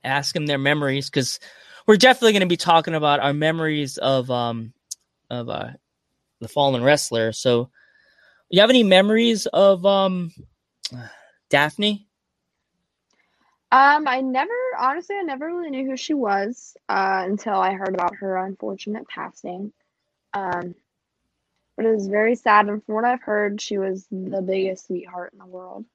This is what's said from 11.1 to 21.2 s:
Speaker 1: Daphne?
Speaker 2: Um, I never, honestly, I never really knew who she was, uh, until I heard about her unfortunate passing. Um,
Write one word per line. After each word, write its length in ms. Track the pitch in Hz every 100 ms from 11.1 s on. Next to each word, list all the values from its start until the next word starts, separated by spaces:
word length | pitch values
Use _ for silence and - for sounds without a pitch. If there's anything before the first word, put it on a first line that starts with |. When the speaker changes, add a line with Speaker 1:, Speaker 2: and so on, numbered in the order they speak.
| - _ _ _
Speaker 1:
Daphne? 580 | 143 151 - 208 208 _ _ _ _ _ _ _ _ _ _ _ _ _ _ _ _ _
Speaker 2:
Um, 360 | 262 277 294 294
I 140 | 254
never, 320 | 262 254 339 480 508 -
honestly, 380 | 254 302 349 403
I 60 |
never 240 | 349 262 311
really 220 | 349 330
knew 160 | 262 269
who 80 | 262
she 160 | -
was, 640 | 294 226 196 202 247 - _ -
uh, 360 | 190 190 190 185
until 300 | 202 226 196
I 180 | 185
heard 200 | 190 190
about 220 | 185 180 196
her 200 | 196 185
unfortunate 680 | 190 190 214 196 - 214 -
passing. 680 | - 151 - 196 180 202 _ _ _ _ _ _
Um, 420 | 202 190 180 175 175 _ _ _ _